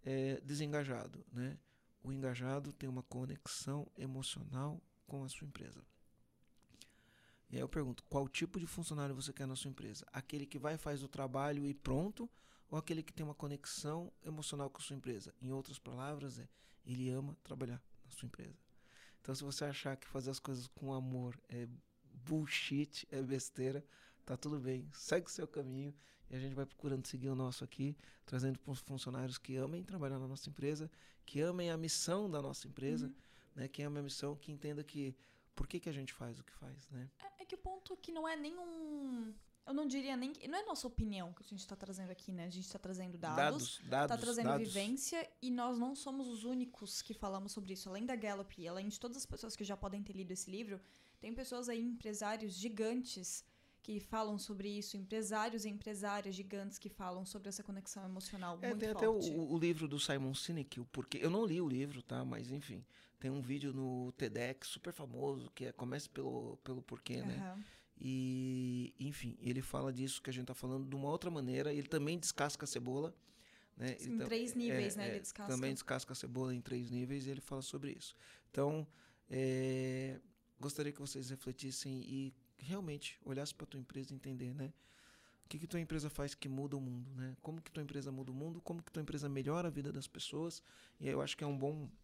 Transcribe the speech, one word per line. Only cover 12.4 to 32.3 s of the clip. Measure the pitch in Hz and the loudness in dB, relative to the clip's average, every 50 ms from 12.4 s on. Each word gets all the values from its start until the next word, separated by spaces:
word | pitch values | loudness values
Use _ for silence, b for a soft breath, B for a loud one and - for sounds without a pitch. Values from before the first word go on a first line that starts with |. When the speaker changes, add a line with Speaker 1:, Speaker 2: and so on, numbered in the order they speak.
| B B B B B B | B B B B B B
Speaker 1:
Ou | - 156 | -4 -2
aquele | 156 - 170 160 156 | 0 0 0 0 0
que | - - | -4 -4
tem | - 160 | -4 -4
uma | 147 147 | -4 -4
conexão | - - 143 143 143 143 - - - - 147 151 165 175 180 - - - | -4 -4 -4 -4 -4 -4 -4 -6 -2 0 0 0 0 -2 -6 -10 -10 -8
emocional | 156 156 156 151 - - 143 139 135 | -6 -6 -4 -4 -2 -2 0 -2 -2
com | - - | -4 -6
a | - | -8
sua | - 143 | -6 -6
empresa? | 135 123 131 120 101 95 - - - | -6 -2 -2 -4 -2 -4 -8 -12 -6
Em | 123 127 135 | -4 -2 -2
outras | 135 131 - 127 - | -2 -2 -4 -8 -10
palavras, | - 123 123 123 131 139 151 143 139 139 120 117 | -8 -8 -6 -4 -2 -2 -2 -2 -4 -6 -6 -6
é, | 123 131 B B B B B B B | -10 -12 B B B B B B B
ele | - 123 127 127 127 | -4 -2 0 2 2
ama | 127 131 135 143 151 - _ | 2 2 0 -2 -6 -8 _
trabalhar | - 127 120 131 120 120 127 - - - - - | -8 -4 -4 -2 -2 -2 -6 -8 -12 -18 -18 -16
na | - | -14
sua | - - - | -10 -8 -8
empresa. | 117 - - 123 - 95 - - _ B B B B B B B B B B | -8 -6 -8 -10 -12 -12 -14 -18 _ B B B B B B B B B B
Então, | B - 135 | B -4 -2
se | 131 143 | -2 -2
você | 139 135 - 147 | -4 -2 0 0
achar | 147 139 - - 139 135 | 0 -2 0 0 0 -2
que | 131 - - | -2 -6 -4
fazer | - 135 131 131 | -4 -2 0 0
as | 135 131 | -2 -2
coisas | - - 135 123 123 | -2 -2 -2 -2 -4
com | 127 - - 143 135 135 | -6 -8 -6 -2 0 0
amor | 131 131 131 127 127 123 123 120 - - - | 0 0 0 0 0 0 -2 -4 -6 -10 -6
é | 120 120 120 120 123 123 - _ _ _ _ - - - 123 | -4 -4 -4 -4 -6 -12 -14 _ _ _ _ -18 -16 -12 -2
bullshit, | 139 151 156 156 143 - - - - 135 139 147 147 - - - - | 2 2 2 4 4 2 0 2 4 4 4 2 2 0 -8 -8 -4
é | - 135 135 | -2 0 2
besteira, | 127 135 131 127 - - - 131 131 135 143 147 B B B B B B B B | 2 2 2 2 -2 -2 2 2 2 2 0 -4 B B B B B B B B
tá | - 131 | -4 -4
tudo | 123 - 147 151 147 | -2 0 0 0 2
bem. | 127 127 131 127 123 147 147 | 2 2 2 0 0 -4 -8
Segue | - - - 156 180 175 | -8 2 6 6 6 6
o | - | 4
seu | - - 170 | -4 -4 -4
caminho | 147 - 156 143 131 131 135 139 143 143 143 B B B B B - | -2 -2 -2 -2 -2 -2 -2 -2 -4 -6 -8 B B B B B -8
e | - | -6
a | 131 | -4
gente | 131 135 139 | -2 -2 0
vai | 135 139 | 0 -2
procurando | 135 - - - 143 135 131 127 | -2 -4 -2 2 2 2 2 2
seguir | - - 131 123 135 | -2 -4 -2 0 2
o | 135 | 2
nosso | 127 131 127 123 - - | 2 2 0 0 -2 -6
aqui, | 127 - - 135 139 147 B B B B B B | -6 -2 0 0 0 0 B B B B B B
trazendo | - - 127 127 135 135 131 | -2 0 4 4 4 2 2
pros | - - 139 123 | -2 -4 -4 -4
funcionários | - - 135 131 - 127 127 127 127 131 127 - | -4 -4 -4 -4 -2 -2 -2 0 -2 -2 -2 -4
que | - - 131 | -6 -2 0
amem | 131 131 139 156 175 185 | 0 2 2 0 -2 -4
trabalhar | 196 190 185 147 135 135 131 | -4 -2 -2 0 0 0 0
na | 131 | -2
nossa | 131 135 135 - - | -2 -4 -6 -6 -8
empresa, | 143 - - 143 151 151 156 156 B B B B B B B | -4 0 2 2 2 2 0 -6 B B B B B B B
que | - - 135 | -2 2 4
amem | 151 170 180 180 175 170 | 4 4 4 4 2 2
a | 165 | 2
missão | 160 160 165 - - - - 170 196 214 202 | 2 2 2 2 4 4 4 4 4 4 4